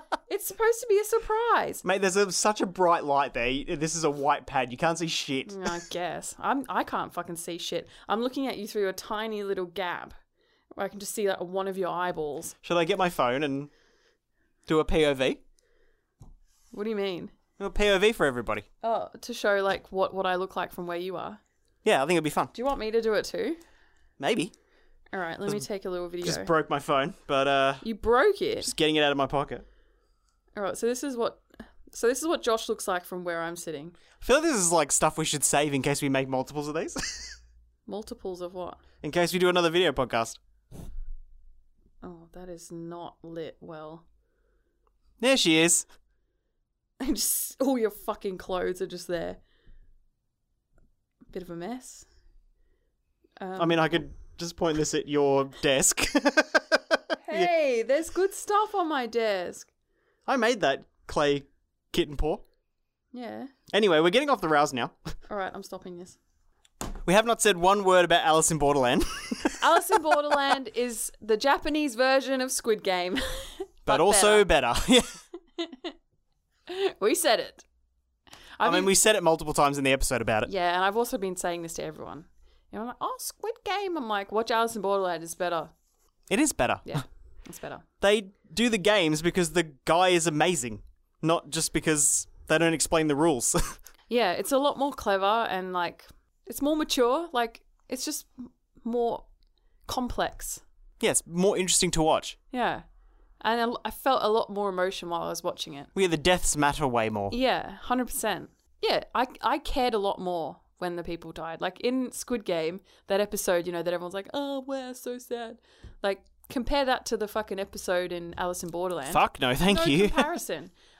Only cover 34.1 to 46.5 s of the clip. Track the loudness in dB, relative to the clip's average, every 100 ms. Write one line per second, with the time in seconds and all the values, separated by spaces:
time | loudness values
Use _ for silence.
34.1 | -8 4 4 4 2 4 4 4 2 2
35.1 | 2 -4 0 2 2 2 0 0 0 0
36.1 | 0 0 -2 -4 -6 -6 -6 -6 -8 -8
37.1 | -10 -14 -18 -20 -20 _ _ -12 -12 -12
38.1 | -12 -10 -8 -10 -10 -12 -14 _ -10 -4
39.1 | 0 2 4 4 6 4 4 2 2 0
40.1 | 0 -2 -6 _ _ _ -16 -10 -8 -8
41.1 | -10 -14 -20 -20 -20 _ _ _ -20 -18
42.1 | -18 -20 -18 -16 -16 -14 -12 -12 -12 -14
43.1 | _ -14 -10 -10 -12 -16 -14 -14 -18 _
44.1 | _ _ _ _ _ _ _ _ _ _
45.1 | -2 2 4 4 6 6 2 -2 -20 _
46.1 | _ _ _ _